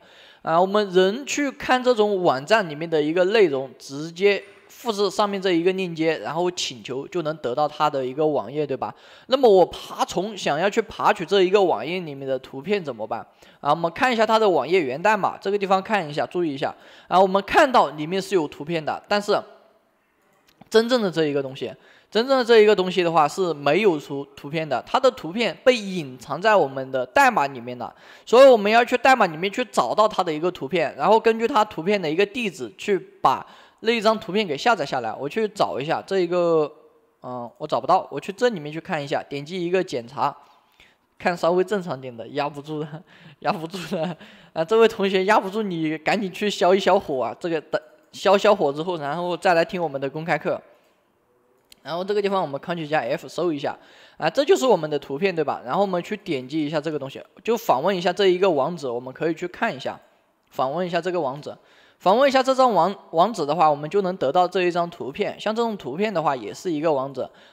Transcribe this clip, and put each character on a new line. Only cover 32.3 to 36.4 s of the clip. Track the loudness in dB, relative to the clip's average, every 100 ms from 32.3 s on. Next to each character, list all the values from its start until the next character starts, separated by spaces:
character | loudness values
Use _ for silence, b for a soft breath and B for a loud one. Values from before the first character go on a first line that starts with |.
| -2 -6
址 | -6 -10 -8
去 | -2 -2
把 | -4 _ 0 0 -4 B B _
那 | -2
一 | 0
张 | 2 0
图 | -2
片 | -4 -2
给 | -2
下 | 0
载 | 0
下 | -2 -4
来。 | -6
我 | -6 -6
去 | -4 -4
找 | -2 -2 -2
一 |
下 | -4 -4 -2
这 | -2
一 | 0
个， | 0